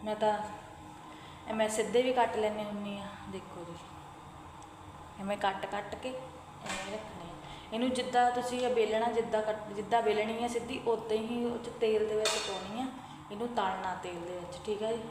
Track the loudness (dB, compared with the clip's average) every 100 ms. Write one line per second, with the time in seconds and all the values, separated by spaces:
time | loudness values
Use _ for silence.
0 | -2 4 4 4 0 -8 -12 -14 -14 -14
1 | -14 -14 -14 -14 -4 2 4 4 4 6
2 | 6 6 4 4 2 2 -2 -4 -4 -6
3 | -8 -10 -8 -8 -8 -10 -10 -10 -12 -14
4 | -14 -14 -14 -14 -14 -14 -16 -14 -14 -14
5 | -14 -6 -2 2 2 2 -2 -4 -4 -6
6 | -6 -6 -8 -12 -16 -12 -6 -6 -4 -6
7 | -8 -10 -10 -12 -12 -12 -6 2 2 2
8 | 4 6 6 4 0 2 2 4 4 4
9 | 4 2 2 2 2 -2 -4 -6 2 4
10 | 6 4 2 0 0 0 -2 -2 2 2
11 | 2 0 2 0 0 -2 -6 0 4 4
12 | 4 4 2 2 0 -4 -4 -4 -4 -6
13 | -12 -14 -10 -4 -2 0 0 0 -2 -4
14 | -6 -6 -6 -6 -8 -8 -4 0 0 -2
15 | -4